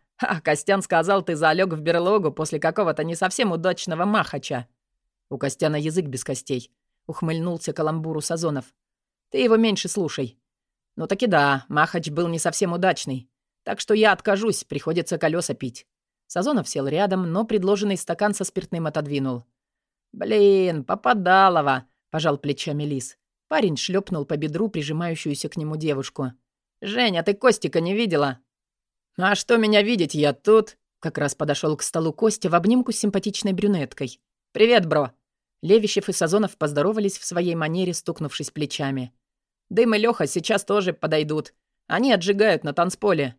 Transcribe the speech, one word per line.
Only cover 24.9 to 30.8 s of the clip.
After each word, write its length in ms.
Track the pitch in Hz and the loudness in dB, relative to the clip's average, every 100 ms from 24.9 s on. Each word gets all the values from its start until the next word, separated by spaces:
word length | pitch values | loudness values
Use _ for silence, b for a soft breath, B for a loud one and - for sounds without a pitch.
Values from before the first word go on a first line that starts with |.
| 156 170 160 156 143 156 | -4 -4 -4 -4 -6 -6
к 80 | - | -6
нему 200 | 151 156 | -6 -4
девушку. 540 | 156 135 135 - 131 - _ _ _ _ | -2 -4 -6 -6 -8 -8 _ _ _ _
«Жень, 360 | 196 226 240 170 | -6 -2 0 0
а 60 | |
ты 100 | 170 | 0
Костика 480 | 202 254 214 165 165 | 2 2 2 0 0
не 140 | 170 202 | 0 -2
видела?» 440 | 226 156 143 123 _ _ _ _ _ _ _ - | 0 0 0 -4 _ _ _ _ _ _ _ -2
«А 180 | 185 196 | 0 0
что 220 | - 233 | 2 2
меня 240 | 214 214 | 6 4
видеть, 320 | 208 226 156 151 | 4 2 0 2
я 180 | 147 | 0
тут?» 440 | 131 - 220 214 - | 2 4 4 4 -8